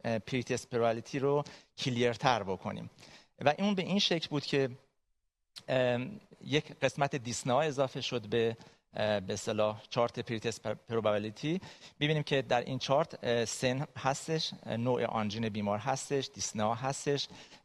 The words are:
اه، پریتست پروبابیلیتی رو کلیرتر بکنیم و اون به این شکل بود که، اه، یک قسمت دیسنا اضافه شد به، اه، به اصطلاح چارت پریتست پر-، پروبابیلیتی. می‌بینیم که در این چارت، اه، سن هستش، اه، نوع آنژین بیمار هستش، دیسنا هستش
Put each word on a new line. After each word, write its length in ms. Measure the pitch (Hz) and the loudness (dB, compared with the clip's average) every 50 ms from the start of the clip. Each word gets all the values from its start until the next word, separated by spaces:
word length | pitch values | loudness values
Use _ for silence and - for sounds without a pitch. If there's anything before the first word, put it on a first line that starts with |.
| - | -2
اه، 160 | 117 113 110 | -2 0 0
پریتست 500 | - - - 127 117 - 127 117 - - | -2 -2 -2 -2 0 0 -2 -2 -2 -2
پروبابیلیتی 500 | - 120 117 117 113 117 117 - - 143 | 0 2 4 4 2 0 -2 -6 -4 0
رو 240 | 127 139 143 147 143 - - - - _ _ - | 2 2 2 2 0 -2 -8 -18 -20 _ _ -4
کلیرتر 640 | - 143 123 120 123 120 120 - - 135 123 110 101 | -2 0 2 4 4 2 2 4 4 4 4 4 2
بکنیم 460 | 92 95 92 - 107 101 107 113 113 - - - - - - - _ _ - | -2 -4 -4 -4 -6 -6 -6 -8 -12 -14 -18 -20 -20 -20 -20 -20 _ _ 0
و 140 | 123 135 151 - | 2 2 4 4
اون 160 | 196 208 208 | 2 0 0
به 60 | 185 | 0
این 180 | 175 147 175 202 | 0 0 0 2
شکل 280 | 202 - 190 165 - - | 2 2 0 0 -2 -2
بود 160 | - 143 - | -4 -4 -2
که، 240 | - - 139 135 127 120 - - _ _ _ _ _ _ _ _ _ _ _ _ _ _ - - - | 0 0 0 0 0 -2 -8 -18 _ _ _ _ _ _ _ _ _ _ _ _ _ _ -14 -6 -2
اه، 320 | 131 131 127 123 123 120 127 - - - - _ - - | 0 2 2 2 2 0 -2 -6 -10 -14 -18 _ -20 -18
یک 300 | - 127 131 151 - - - - | -6 -2 0 0 0 -2 -4 -2
قسمت 340 | - 131 - - 143 139 - | -2 -2 0 0 -2 -2 -2
دیسنا 460 | 147 113 123 117 - - 135 120 131 | -4 -6 -6 -6 -4 0 2 2 4
اضافه 400 | 156 160 135 127 139 127 - 135 | 2 2 2 0 0 -2 -2 -4
شد 260 | 117 - 131 123 107 107 | -4 -4 -4 -4 -2 0
به، 300 | 110 120 113 113 113 - - - - _ _ _ - | 2 2 2 2 0 -4 -10 -20 -20 _ _ _ -4
اه، 260 | 107 107 107 107 101 | -2 0 2 2 2
به 140 | 95 95 107 | 0 -2 -4
اصطلاح 480 | 101 - - 110 107 107 107 107 107 - - | -4 -4 -2 2 2 2 2 2 -2 -8 -4
چارت 300 | - 127 117 117 - - | 0 2 2 2 0 -4
پریتست 420 | 113 - 120 110 - 117 107 - | -6 -4 -4 -4 -2 -4 -4 -4
پر-، 120 | - 110 107 | -4 -6 -6
پروبابیلیتی. 880 | - - - 117 113 104 107 104 104 104 110 107 - - 151 165 190 - - - - - - - - | -6 -6 -4 -2 2 2 4 2 2 0 -2 -6 -4 -2 -2 -2 -2 -4 -8 -14 -20 -20 -20 -4 0
می‌بینیم 240 | 143 147 156 151 147 | 0 2 2 2 2
که 180 | - 147 135 | 2 2 2
در 200 | 127 - 127 120 | 2 4 2 2
این 180 | 120 - 135 127 | 2 0 -4 -4
چارت، 400 | - - 135 143 160 - - - - | 0 2 2 2 2 2 -2 -4 -2
اه، 220 | 120 120 120 117 | 0 2 2 2
سن 420 | 110 - - - 127 127 131 147 - - - | 0 -2 0 0 0 2 0 -2 -4 -6 -4
هستش، 560 | - 135 139 - - - 160 160 156 - - - - | 0 0 0 0 -2 -2 -2 -2 -2 -4 -6 -8 -6
اه، 120 | - 113 113 | -4 -2 0
نوع 280 | 117 127 123 120 120 | 2 2 2 2 0
آنژین 440 | 113 - 113 107 104 107 113 117 110 | 0 0 0 -2 -2 -2 -2 -2 -2
بیمار 300 | 101 107 104 101 101 107 | -2 -2 0 0 0 0
هستش، 500 | 107 135 135 131 - - 143 139 131 - - | 0 -2 -2 -2 -2 -2 -2 -2 -2 -4 -6
دیسنا 400 | - - - - 110 107 107 117 | -8 -8 -6 -2 0 0 0 0
هستش 540 | 117 123 131 139 - - 147 143 139 - - - - - - - - _ | 0 -2 -4 -4 -2 -2 0 0 0 -2 -6 -10 -14 -20 -20 -20 -8 _